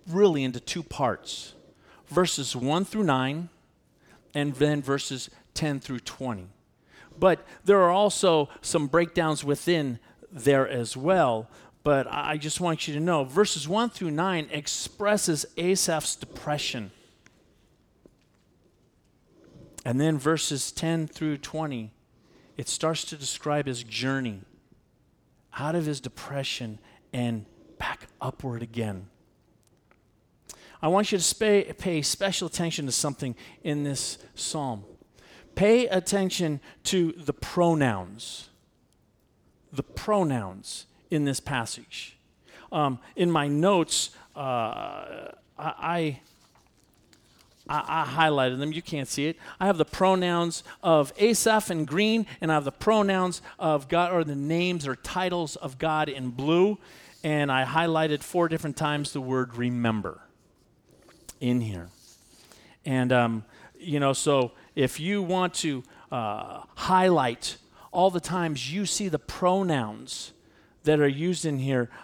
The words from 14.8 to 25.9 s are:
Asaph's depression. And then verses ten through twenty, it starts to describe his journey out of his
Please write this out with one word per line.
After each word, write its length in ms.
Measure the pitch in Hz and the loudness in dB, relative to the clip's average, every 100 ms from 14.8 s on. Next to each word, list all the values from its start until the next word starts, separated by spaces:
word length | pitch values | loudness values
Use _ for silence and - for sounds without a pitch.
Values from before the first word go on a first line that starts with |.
| - - 208 208 - 147 - - | -8 -2 0 2 0 -2 -4 -4
Asaph's 600 | 180 190 - 156 - - | 0 0 0 -2 -4 -8
depression. 720 | - - - 147 - 123 98 - _ _ _ _ _ _ _ _ _ _ - _ _ _ _ _ _ _ _ _ _ _ _ _ - - - - - | -12 -10 -4 -4 -4 -6 -10 -14 _ _ _ _ _ _ _ _ _ _ -20 _ _ _ _ _ _ _ _ _ _ _ _ _ -20 -20 -20 -10 -2
And 160 | 127 | 2
then 160 | 156 151 | 2 2
verses 540 | 147 160 - 143 - | 0 0 -2 -4 -6
ten 340 | - 160 165 156 | -4 -2 -2 -4
through 320 | - 156 139 | -6 -4 -4
twenty, 540 | - 156 156 123 107 _ _ _ _ _ _ - | -8 -8 -6 -6 -10 _ _ _ _ _ _ -12
it 100 | 127 | -8
starts 380 | - 160 160 - | -2 -2 -2 -6
to 100 | 151 | -10
describe 520 | 135 - 151 147 135 | -8 -6 -2 -2 -2
his 160 | 120 | -6
journey 580 | 113 113 131 135 123 98 92 _ _ _ _ _ _ _ _ _ _ - | -8 -4 -2 0 -2 -8 -14 _ _ _ _ _ _ _ _ _ _ -8
out 200 | 147 170 | -4 -2
of 100 | |
his 160 | 151 | -2